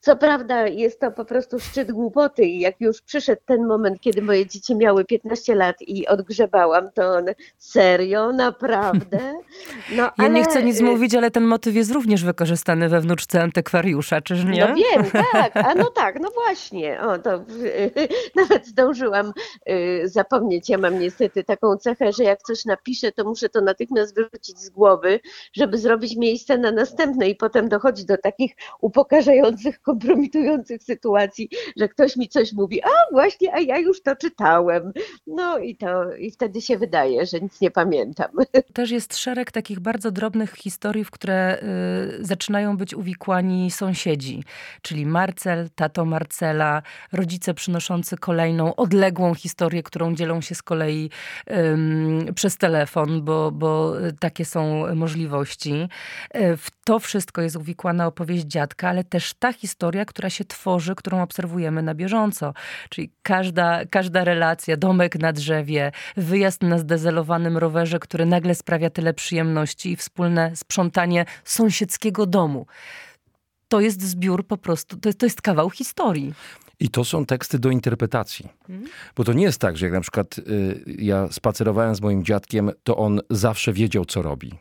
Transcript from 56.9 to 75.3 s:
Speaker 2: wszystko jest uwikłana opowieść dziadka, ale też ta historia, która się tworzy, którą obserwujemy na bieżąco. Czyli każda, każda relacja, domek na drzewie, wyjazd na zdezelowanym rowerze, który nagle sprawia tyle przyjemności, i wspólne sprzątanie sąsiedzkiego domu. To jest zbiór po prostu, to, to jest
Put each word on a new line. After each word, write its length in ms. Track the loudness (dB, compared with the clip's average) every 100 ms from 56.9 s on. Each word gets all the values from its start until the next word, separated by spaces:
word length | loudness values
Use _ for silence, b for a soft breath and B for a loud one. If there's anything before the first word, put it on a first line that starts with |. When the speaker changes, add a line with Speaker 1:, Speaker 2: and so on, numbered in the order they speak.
| 0
Speaker 2:
wszystko 440 | 0 -6 -4 -4
jest 140 | -4 -6
uwikłana 500 | -10 -6 -2 0 -2
opowieść 380 | -4 -4 -4
dziadka, 440 | -4 -4 -4 -4 -4
ale 160 | -2
też 300 | -2 -4 -4 -2
ta 140 | -4
historia, 520 | -2 -10 -6 -4 -4
która 260 | -6 -8 -8
się 140 | -8
tworzy, 500 | -10 -8 -2 0 0
którą 280 | -6 -4 -2
obserwujemy 600 | -2 -4 -6 -4 -2 -2
na 120 | -4
bieżąco. 600 | -4 -2 0 0 -2 -6 -8 B B B
Czyli 240 | -10 -10 _
każda, 580 | -2 0 0 0 2 0 0
każda 340 | -2 0 0
relacja, 520 | 2 2 2 0 -2 0
domek 420 | 2 4 2 2
na 140 | -2
drzewie, 600 | -2 -2 -2 0 -2 -2 B B -6
wyjazd 460 | 0 2 2 2
na 160 | 0 2
zdezelowanym 800 | 2 0 2 0 0 0 0 0
rowerze, 400 | 0 0 0 -2
który 280 | -6 -2 2
nagle 280 | 2 2
sprawia 360 | -2 0 0 0
tyle 240 | 0 -2
przyjemności, 800 | -2 -4 -2 0 0 -2 -4 -6
i 40 | -6
wspólne 600 | -8 -2 0 2 0 -4
sprzątanie 680 | -6 -2 0 0 0 0 -2 B
sąsiedzkiego 840 | -8 0 2 2 -4 -2 -4 -2 0
domu. 400 | 2 2 -2 -8 B B B B B _ _ _ _ _
To 120 | 2
jest 220 | 2 0
zbiór 440 | -6 -2 0 0 -2
po 100 | -6
prostu, 400 | -4 -4 -4 -4
to, 160 | -4
to 140 | 0
jest 160 | 0